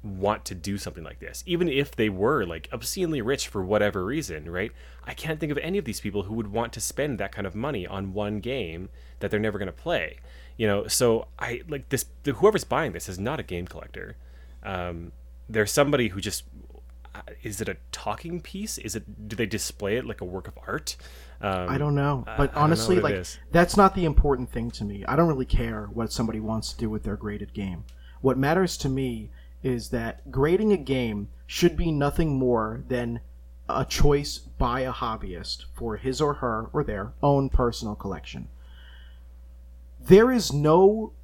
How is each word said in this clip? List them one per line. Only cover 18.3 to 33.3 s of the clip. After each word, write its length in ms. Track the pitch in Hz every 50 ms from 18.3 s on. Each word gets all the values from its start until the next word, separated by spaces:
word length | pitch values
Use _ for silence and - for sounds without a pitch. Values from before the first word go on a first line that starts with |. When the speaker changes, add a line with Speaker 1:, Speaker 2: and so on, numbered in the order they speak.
| 175 175
Speaker 1:
piece? 360 | - - - 190 214 214 -
Is 200 | - - 110 95
it, 320 | 110 101 - 107 - 107 104
do 80 | 107
they 80 | 101 117
display 500 | 98 110 101 - - - - 104 98 107
it 100 | 123 127
like 140 | 117 101 -
a 60 | 95
work 240 | 90 90 95 - -
of 80 | - - -
art? 300 | - 104 156 - - - - - - - - - - - -
Um, 280 | - 101 95 92 92 -
Speaker 2:
I 80 | 135
don't 180 | 135 147 147 143
know. 280 | 143 143 143 143 127 -
Speaker 1:
I, 120 | - 110
Speaker 2:
But 40 | 113
Speaker 1:
I 40 | 143
don't 100 | 139 -
know 60 | 147
Speaker 2:
honestly, 340 | 147 151 165 - - - 185
Speaker 1:
what 160 | - - 147
it 40 | 104
Speaker 2:
like, 60 | 92
Speaker 1:
is. 160 | 87 - - - - -
Speaker 2:
that's 240 | - 170 175 - -
not 160 | 202 196 190 -
the 120 | 196 180
important 440 | 156 143 - - 147 135 123 123 -
thing 220 | - 123 113 120
to 140 | - - 113
me. 180 | 104 101 101 -
I 100 | - 127
don't 120 | 147 170
really 180 | 170 151 131 131
care 440 | - - - 117 113 113 107 107 104 104
what 180 | 113 113 107
somebody 280 | - - 120 110 110 110
wants 320 | 107 107 110 110 - -
to 60 | -
do 120 | - 120 110
with 140 | 107 107 -
their 140 | - 101
graded 360 | 101 - 104 104 101 101 - -
game. 300 | 107 98 95 90 80 - - - - - - - -
What 160 | - 131 131
matters 400 | 131 135 143 165 185 190 170 -
to 120 | - - 139
me 400 | 131 135 135 127 120 110 107 101 - - - - - -
is 280 | - 131 123 120 110 -
that 420 | - 117 113 113 - - - 139
grading 400 | 123 135 139 156 175 196 214 214
a 60 | 208
game 500 | 170 139 123 135 131 123 113 107 104 101 - - - -
should 300 | - - - 175 170 156
be 160 | 160 175 165
nothing 440 | 156 143 143 143 143 - 170 156 139
more 480 | 131 131 123 120 113 110 107 113 127 139
than 320 | - 127 120 120 117 117 120 - -